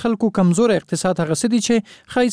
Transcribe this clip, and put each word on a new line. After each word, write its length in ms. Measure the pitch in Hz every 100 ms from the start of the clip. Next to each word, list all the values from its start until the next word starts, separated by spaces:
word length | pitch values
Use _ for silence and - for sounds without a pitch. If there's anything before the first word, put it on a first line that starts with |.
خلکو 280 | 233 220 226 -
کمزوری 400 | 180 170 240 180
اقتصاد 420 | - 165 190 180
هغه 120 | 156 160
څه 60 | 233
دي 60 | 233
چې 160 | - 233 - - -
ښایي 160 | 254 247